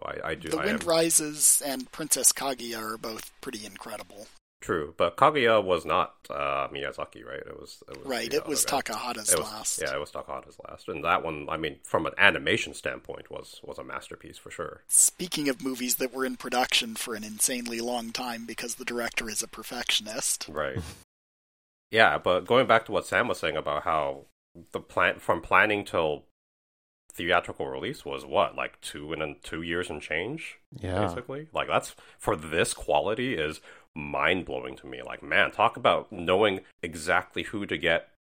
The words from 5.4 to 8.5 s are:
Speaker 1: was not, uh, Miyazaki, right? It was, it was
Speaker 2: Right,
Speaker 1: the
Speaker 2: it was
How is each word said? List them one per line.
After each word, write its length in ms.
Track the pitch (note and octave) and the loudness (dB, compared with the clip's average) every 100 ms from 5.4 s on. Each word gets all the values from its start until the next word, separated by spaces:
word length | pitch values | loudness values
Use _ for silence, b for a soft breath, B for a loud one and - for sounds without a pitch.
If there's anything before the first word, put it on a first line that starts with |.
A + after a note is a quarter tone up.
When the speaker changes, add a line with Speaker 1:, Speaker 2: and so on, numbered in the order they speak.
| A#2 A2 | 6 6
Speaker 1:
was 220 | F#2+ E2+ | 4 0
not, 300 | D2+ F2 - - - | 2 2 0 -4 -10
uh, 380 | C#2+ C#2+ C#2 C2 | -4 -2 0 -2
Miyazaki, 580 | C#2 C#2 - C#2 A1 A#1+ | -6 -8 -8 -10 -12 -12
right? 140 | C2+ | -12
It 200 | - C#2 | -12 -14
was, 220 | D2 - - | -18 -20 -18
it 80 | - | -14
was 80 | C#3 | -6
Speaker 2:
Right, 240 | A#2 A#2 | -4 0
Speaker 1:
the 80 | D3 | -2
Speaker 2:
it 80 | |
was 180 | - | 0